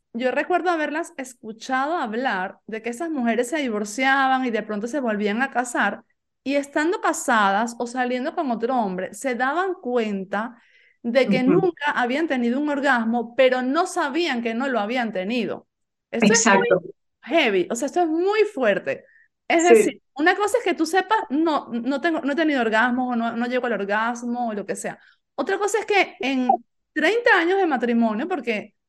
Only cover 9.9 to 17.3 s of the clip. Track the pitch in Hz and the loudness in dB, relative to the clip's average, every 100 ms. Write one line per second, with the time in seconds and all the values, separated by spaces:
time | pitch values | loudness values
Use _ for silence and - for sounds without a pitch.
9.9 | 247 220 196 190 196 233 233 _ _ _ | -2 0 -4 -4 -6 -6 -10 _ _ _
10.9 | _ 233 254 254 196 254 349 370 - 294 | _ -2 2 2 2 4 4 4 0 -2
11.9 | 233 247 269 330 262 240 254 294 285 277 | 0 0 0 -2 0 0 0 -2 0 2
12.9 | 247 226 240 233 - 262 254 254 302 370 | 2 2 -2 -2 4 4 4 0 0 0
13.9 | 359 294 277 349 247 233 226 277 240 202 | -2 -2 0 -2 -2 -4 -2 -2 -2 -2
14.9 | 254 226 190 185 247 185 - - _ _ | -2 -2 -4 -4 -2 -2 -6 -12 _ _
15.9 | _ _ 233 220 226 220 196 - 185 - | _ _ 2 4 6 6 6 6 2 0
16.9 | - _ _ 226 | -18 _ _ -2